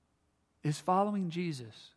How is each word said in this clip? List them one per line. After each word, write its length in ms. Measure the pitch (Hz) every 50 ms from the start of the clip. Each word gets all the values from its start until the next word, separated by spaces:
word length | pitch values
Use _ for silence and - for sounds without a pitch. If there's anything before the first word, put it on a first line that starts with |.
| _ _ _ _ _ _ _ _ _ _ _ _ _
Is 160 | 151 151 -
following 500 | - - 185 190 202 208 208 202 190 175
Jesus 640 | 156 170 180 170 156 131 123 110 107 - - - _